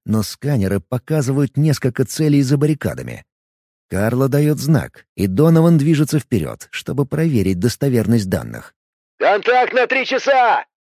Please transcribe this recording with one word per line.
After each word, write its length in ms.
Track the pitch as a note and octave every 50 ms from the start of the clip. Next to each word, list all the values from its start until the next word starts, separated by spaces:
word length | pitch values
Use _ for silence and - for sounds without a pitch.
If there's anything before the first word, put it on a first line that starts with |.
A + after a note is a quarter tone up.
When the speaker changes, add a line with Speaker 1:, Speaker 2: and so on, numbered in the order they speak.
| _
Speaker 1:
но 160 | - G#2+ A2 G#2
сканеры 580 | - - - - C#3 D3 A#2 G2 F#2 G2 G2
показывают 760 | - _ - A#2 - - D#3 D#3 C3 A#2+ C3+ C#3 C#3+ - -
несколько 480 | C#3+ D3 D#3 C#3+ - - B2+ A#2 - B2+
целей 380 | - - - D#3+ D3+ D3 C#3+ C#3
за 140 | B2+ D3
баррикадами. 680 | C#3+ D3 D3+ D#3 C#3+ - G2+ - B1+ B1+ A#1+ A#1+ - - _ _ _ _ _ _ _ _ _ _ _ _ _
Карла 380 | F2+ F#2 G#2 A2+ B2 B2 C3+ C#3
даёт 300 | B2 C#3+ D3+ D3+ D3+ -
знак, 460 | C3 C#3+ D#3+ C#3 C2 - - - _ _ _
и 100 | - G2
Донован 500 | G2 F#2 F#2+ D3+ E3 E3 D#3+ D#3+ E3+ E3+
движется 420 | D#3 C#3 D#3 E3 C#3 D3+ - - D#3
вперёд, 500 | - - - G2+ D#2 B1 A1+ - - -
чтобы 340 | - - - - - C3 C#3+
проверить 520 | C3+ - D3 D#3+ E3 C#3+ A2+ F#2+ F#2+ F#2+ F2
достоверность 720 | F#2 B2 - - - C#3+ B2 A#2 G#2 - - A#2 G2+ F#2+
данных. 460 | F2+ D#2+ A#1+ A#1 A1+ A1+ - - _ _ _ _ _ _ _ _ _ _
Speaker 2:
«Контакт 560 | - D#3 G3 G#3 F#3 - B3 B3+ B3+ - -
на 120 | B3+ B3
три 200 | - B3 C4 B3
часа!» 580 | - C4 B3+ - C4+ C#4 C4 B3 A3+ G3 G#2+ - - _ _ _ _ _